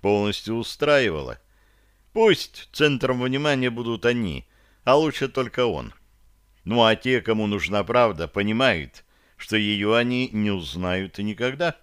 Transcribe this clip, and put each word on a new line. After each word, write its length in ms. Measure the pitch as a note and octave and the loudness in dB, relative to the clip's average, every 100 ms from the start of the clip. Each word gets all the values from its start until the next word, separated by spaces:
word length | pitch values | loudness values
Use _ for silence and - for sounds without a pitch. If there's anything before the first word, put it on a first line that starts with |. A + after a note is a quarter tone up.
полностью 540 | G2+ G#2 G#2 G2+ - A#2 | 2 2 0 -4 -6 -6
устраивало. 840 | A2 - D3 D3 A#2+ D#2 C2 B1 _ _ _ _ _ _ _ | -6 -4 2 4 2 -2 -8 -12 _ _ _ _ _ _ _
Пусть 560 | G#3+ A3+ F3+ - - - | 2 4 4 -2 -16 -18
центром 500 | - D3 C3+ B2+ B2+ | 0 2 2 0 0
внимания 480 | B2+ C3+ D3+ C#3 B2+ | 0 0 0 0 0
будут 360 | A#2 A#2 A2+ A#2 | -2 -6 0 0
они, 420 | A#2+ G#2 C#2 - _ _ _ | 2 -2 -4 -12 _ _ _
а 120 | - C#3 | 2 4
лучше 320 | D#3 - C3+ | 4 -2 -4
только 380 | - B2 - B2 | -2 -4 0 0
он. 280 | D#2+ B1 - _ _ _ _ _ _ - | 0 -8 -14 _ _ _ _ _ _ -4
Ну 180 | A#2 | 4
а 120 | A2+ A2 | 6 4
те, 260 | C3 B2+ | 0 -2
кому 260 | A2 A2 G#2+ | 0 0 0
нужна 360 | G2+ D#2 G2+ | -2 -2 -4
правда, 440 | F2+ A#2+ A#2+ E2+ E2 | 0 2 2 0 -6
понимают, 760 | - G2+ A2 C3+ F#2 C2+ - _ _ _ _ | -4 -2 0 0 0 -6 -16 _ _ _ _
что 200 | - A2 | -4 -2
её 360 | G#2 G#2 G#2 | 0 0 2
они 360 | A#2 A#2+ B2 B2+ | 2 2 -2 -4
не 200 | G#2+ G#2 | -2 -2
узнают 680 | G2 D#2 F2+ F2+ F#2 F#2+ - | -2 -6 -6 -4 -4 -6 -8
никогда. 580 | G#2 G2+ B2 C#3 E3+ D3+ | -8 -4 -6 -2 -4 -4